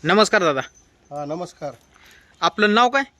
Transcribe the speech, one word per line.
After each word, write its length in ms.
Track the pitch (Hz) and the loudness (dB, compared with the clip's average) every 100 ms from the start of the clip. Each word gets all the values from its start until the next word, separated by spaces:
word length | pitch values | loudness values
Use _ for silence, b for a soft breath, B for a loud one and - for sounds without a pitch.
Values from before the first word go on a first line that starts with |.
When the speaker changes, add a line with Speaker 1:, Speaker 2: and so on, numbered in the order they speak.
Speaker 1:
नमस्कार 400 | 151 196 214 214 | 2 2 4 2
दादा. 180 | 175 135 - _ _ _ _ 143 | 2 -2 -6 _ _ _ _ -12
Speaker 2:
हा, 100 | 143 | -10
नमस्कार. 460 | 160 175 - 147 123 _ b b b b b | -8 -10 -12 -14 -14 _ b b b b b
Speaker 1:
आपलं 320 | 170 - 208 | -4 0 2
नाव 160 | 214 247 | 4 2
काय? 140 | 269 277 _ | 2 -4 _